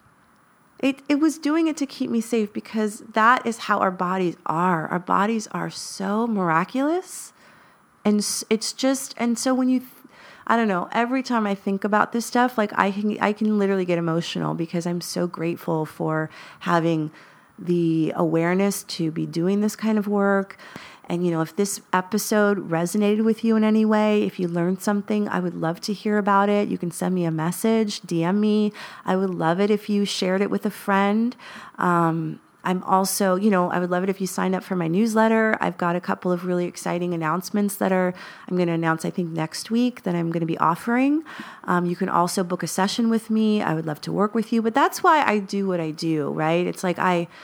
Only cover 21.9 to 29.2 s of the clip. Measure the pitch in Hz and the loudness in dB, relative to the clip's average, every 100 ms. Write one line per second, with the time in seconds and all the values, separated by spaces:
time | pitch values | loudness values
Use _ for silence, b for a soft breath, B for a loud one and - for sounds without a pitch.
21.9 | 185 185 208 - 214 208 202 - 165 175 | -2 0 -2 0 2 4 2 0 -2 0
22.9 | 214 208 214 220 220 226 220 214 220 214 | 0 2 2 2 0 2 2 4 4 4
23.9 | 214 214 214 202 - 175 175 170 185 - | 4 4 2 0 -2 -2 0 0 0 0
24.9 | 202 202 214 208 180 180 170 165 175 - | -2 0 -2 -2 -2 -4 -2 -4 -4 -6
25.9 | 196 214 208 202 196 202 208 208 185 175 | -4 0 0 4 4 4 2 0 -2 -4
26.9 | - 180 185 170 160 160 175 226 226 214 | -4 -2 0 0 0 -2 0 2 2 2
27.9 | - 180 170 165 202 214 214 208 208 B | -4 -4 0 2 2 2 2 2 -2 B
28.9 | B - 185 | B -2 0